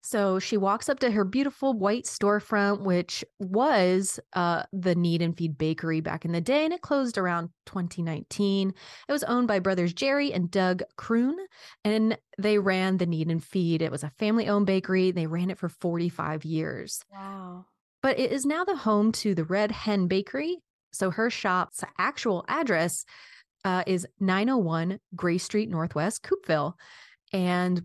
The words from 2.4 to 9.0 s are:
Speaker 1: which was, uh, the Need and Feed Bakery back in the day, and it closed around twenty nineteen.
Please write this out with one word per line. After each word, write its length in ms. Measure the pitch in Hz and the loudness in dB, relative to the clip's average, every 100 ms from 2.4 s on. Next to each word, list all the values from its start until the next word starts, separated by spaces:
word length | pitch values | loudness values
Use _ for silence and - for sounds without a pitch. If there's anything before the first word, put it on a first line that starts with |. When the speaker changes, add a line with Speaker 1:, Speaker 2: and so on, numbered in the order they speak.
| - 214 202 202 | 0 0 2 0
Speaker 1:
which 400 | 196 175 175 - - - | 2 0 0 -6 -10 -10
was, 800 | 190 202 294 226 180 185 196 - - | -2 2 4 4 4 4 0 -6 -6
uh, 320 | 180 175 165 - | -2 0 0 -2
the 240 | 190 180 175 | -2 2 4
Need 260 | 175 165 | 4 4
and 140 | 170 170 | 2 0
Feed 220 | 165 143 | -2 0
Bakery 420 | 156 160 165 160 | 0 0 0 -2
back 240 | 160 165 | -2 -4
in 80 | 165 | -2
the 80 | 170 | -2
day, 240 | 170 285 | 2 2
and 100 | 320 | 2
it 80 | 349 | -2
closed 360 | - 285 254 - | 0 0 0 0
around 320 | 180 170 170 - - | 0 0 -4 -12 -8
twenty 360 | 190 175 - | -6 -4 -4
nineteen. 720 | 165 156 - - 202 196 190 - - - | -4 -4 -6 -2 2 2 0 -4 -12 -14